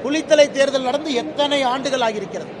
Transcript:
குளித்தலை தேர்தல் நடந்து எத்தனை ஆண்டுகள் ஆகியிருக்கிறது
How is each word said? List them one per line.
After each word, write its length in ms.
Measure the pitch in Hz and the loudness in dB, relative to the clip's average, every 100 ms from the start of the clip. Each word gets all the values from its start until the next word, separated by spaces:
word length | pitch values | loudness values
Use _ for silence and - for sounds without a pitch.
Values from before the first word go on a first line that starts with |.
குளித்தலை 420 | 240 302 302 302 294 269 | -2 -4 2 6 6 4
தேர்தல் 300 | 277 269 254 | 0 2 -2
நடந்து 220 | 285 311 247 | -2 -2 -4
எத்தனை 380 | 226 302 285 285 262 | -4 -2 0 0 0
ஆண்டுகள் 320 | 254 262 254 233 | -2 -2 0 0
ஆகியிருக்கிறது 440 | 214 190 190 143 - | -2 -6 -10 -10 -14